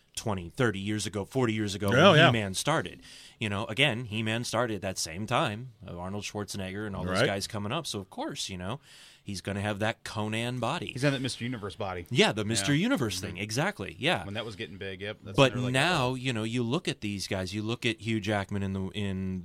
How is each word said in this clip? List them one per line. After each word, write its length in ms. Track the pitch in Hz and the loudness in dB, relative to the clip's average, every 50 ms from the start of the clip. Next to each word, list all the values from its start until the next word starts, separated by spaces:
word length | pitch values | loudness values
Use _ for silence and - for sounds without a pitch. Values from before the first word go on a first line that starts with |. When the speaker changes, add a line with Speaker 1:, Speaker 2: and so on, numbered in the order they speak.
| _ _ - | _ _ -12
Speaker 1:
twenty, 340 | - - 113 101 92 87 82 | -6 -4 -2 -2 -2 -4 -8
thirty 280 | - - 131 113 98 98 | -2 0 2 2 2 0
years 280 | 98 104 107 107 92 101 | -2 -2 -2 -2 -2 -4
ago, 180 | 87 104 95 | -4 -4 -6
forty 280 | - - 131 127 113 110 | -2 0 2 2 2 2
years 200 | 110 107 101 95 | 2 0 -2 -2
ago 140 | 95 101 98 | 0 2 4
Speaker 2:
Oh, 240 | 104 127 165 202 | 6 8 10 10
Speaker 1:
when 80 | 170 151 | 10 10
Speaker 2:
yeah. 80 | 165 160 | 10 8
Speaker 1:
He-Man 260 | 120 113 104 98 95 | 8 4 2 0 -2
started. 460 | - - 147 151 156 101 87 - - - - - - - - - - | -2 0 2 2 2 0 -2 -8 -12 -16 -20 -20 -20 -20 -20 -8 -4
You 100 | 113 104 | -2 -2
know, 160 | 101 98 113 | -2 -2 -2
again, 400 | - 110 - 139 147 110 117 127 | -2 2 2 4 4 4 0 -4
He-Man 380 | 107 107 113 113 110 110 117 123 | -4 -4 -2 0 0 0 -2 -2
started 380 | - - 110 123 117 107 98 | 0 0 0 0 0 0 -2
that 180 | 95 95 92 - | -4 -4 -4 -4
same 260 | - - 80 90 107 | -6 -6 -6 -8 -4
time 460 | - 123 127 165 123 104 110 127 131 113 - 98 92 | 0 0 2 2 0 -2 -4 -8 -12 -14 -16 -14 -12
of 100 | 90 87 | -10 -8
Arnold 260 | 90 92 98 104 98 | -6 -6 -6 -6 -6
Schwarzenegger 640 | - - 107 104 - - 101 95 92 95 101 107 | -6 -6 -6 -6 -6 -6 -6 -6 -6 -6 -6 -6
and 100 | 107 95 | -6 -4
all 80 | 92 90 | -4 -2
those 160 | 90 92 98 | 0 2 2
Speaker 2:
Right. 40 | 120 | 2
Speaker 1:
guys 220 | 110 98 101 95 - | 2 2 0 -4 -4
coming 240 | - 104 101 104 | -6 -6 -4 -2
up. 160 | 127 170 160 - | -4 -4 -4 -4
So, 120 | - 104 | -6 -6
of 120 | 95 - | -8 -8
course, 360 | - - 285 320 - - - - | -8 -8 -6 -6 -6 -6 -6 -6
you 120 | 98 90 | -6 -6
know, 200 | 90 95 120 147 - - - - - - - - _ | -6 -6 -6 -8 -10 -16 -20 -20 -20 -20 -20 -18 _
he's 180 | - 101 90 | -10 -8 -6
gonna 180 | - 101 98 101 | -6 -4 -4 -2
have 180 | 98 104 107 98 | -2 -2 -2 0
that 240 | 107 107 113 - _ | 0 0 0 -2 _
Conan 560 | - - 110 107 107 110 113 117 123 123 127 | -8 -4 -4 -2 -2 -2 -2 -2 -2 -2 -2
body. 320 | 117 117 151 175 110 - - | -2 -2 -2 -2 -4 -8 -4
Speaker 3:
He's 80 | 123 | 0
got 80 | 131 147 139 | 2 2 2
that 80 | 127 131 | 2 -2
Mister 200 | 120 - - 113 | -4 -4 -4 -4
Universe 300 | 120 127 113 98 101 - | -4 -4 -4 -6 -8 -6
body. 300 | - 107 95 92 90 85 - | -4 -4 -4 -4 -6 -6 0
Speaker 1:
Yeah, 200 | 120 - 214 202 | 4 4 4 6
the 140 | 113 104 107 | 4 2 0
Mister 300 | 104 110 107 - 143 143 | 2 2 2 4 4 4
Speaker 3:
Yeah. 80 | 147 190 | 4 4
Speaker 1:
Universe 320 | 247 285 196 131 107 92 90 | 2 2 2 0 0 -2 -4
Speaker 3:
Mm-hmm. 80 | 95 | -6
Speaker 1:
thing. 120 | 87 85 92 | -6 -6 -6
Exactly, 580 | 104 107 107 127 156 202 - - 101 87 78 92 | -6 -2 0 0 0 0 -2 -4 -8 -8 -8 -4
yeah. 260 | 117 156 180 110 82 | 0 0 0 0 -2
Speaker 3:
When 120 | 98 101 | -4 -6
that 100 | 107 107 | -6 -6
was 100 | 117 104 | -6 -8
getting 220 | 87 110 76 95 92 | -8 -10 -10 -8 -10
big, 240 | 101 98 95 92 | -8 -8 -8 -6
yep. 160 | 98 104 107 - - | -8 -8 -8 -10 -12
That's 120 | 101 101 | -2 4
Speaker 1:
But 180 | 143 139 131 104 | 6 6 6 6
Speaker 3:
when 80 | 123 | 2
they're 40 | 123 123 | -2 0
like, 20 | 127 | 2
Speaker 1:
now, 340 | 131 143 175 180 151 127 123 | 2 4 4 4 2 2 0
Speaker 3:
"Oh." 40 | 131 | 0
Speaker 1:
you 180 | 131 123 135 | -2 -2 -2
know, 120 | 123 110 110 | -2 0 -2
you 180 | 113 113 127 | 0 0 0
look 260 | 120 113 123 175 - - | 0 2 0 0 0 -2
at 140 | 147 - | -6 -4
these 240 | - 104 101 95 87 - | -4 -4 -4 -4 -4 -2
guys, 280 | 107 95 95 87 98 | -2 -2 -2 -2 -4
you 80 | 107 104 | -4 -2
look 200 | 107 117 - - 120 | -2 -4 0 0 0
at 140 | 107 - | -2 0
Hugh 180 | 101 113 113 110 | -2 -2 -2 0
Jackman 420 | 92 104 107 101 98 - 101 101 | 0 0 0 0 0 -2 -2 -2
in 120 | 98 98 95 | -2 -2 -2
the, 160 | 95 95 92 - | -2 -4 -4 -4
in 480 | 104 104 98 95 92 95 95 92 92 87 | -4 -4 -2 -2 -2 -2 -2 -4 -4 -4